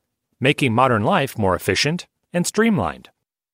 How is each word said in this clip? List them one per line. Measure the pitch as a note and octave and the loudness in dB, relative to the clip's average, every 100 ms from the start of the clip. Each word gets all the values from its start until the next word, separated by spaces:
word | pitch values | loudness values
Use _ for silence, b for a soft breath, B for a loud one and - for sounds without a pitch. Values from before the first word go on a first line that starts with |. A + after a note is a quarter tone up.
| _ _ _ - | _ _ _ -2
making | B2+ - C3 | 0 0 0
modern | A2 C3 A2 | 2 2 2
life | B2+ F#3+ C3+ - | 0 0 -2 -2
more | F#2+ | 0
efficient | F2 - F#2 D3 E3+ - _ _ | 0 0 0 -2 -4 -8 _ _
and | F3 E3+ | -4 -2
streamlined. | G#3 A3+ E3+ E2 C2 - _ _ _ _ | 0 2 0 -2 -6 -16 _ _ _ _